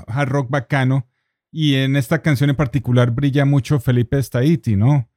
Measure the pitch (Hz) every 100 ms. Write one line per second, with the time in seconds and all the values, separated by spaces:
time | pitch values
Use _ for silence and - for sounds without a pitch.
0 | - 123 135 143 123 143 - 139 127 135
1 | - _ _ _ _ 156 151 135 135 139
2 | 120 160 160 127 143 139 143 139 123 123
3 | 123 117 143 139 139 143 - 147 - 123
4 | 117 139 131 123 139 170 120 98 120 147
5 | 113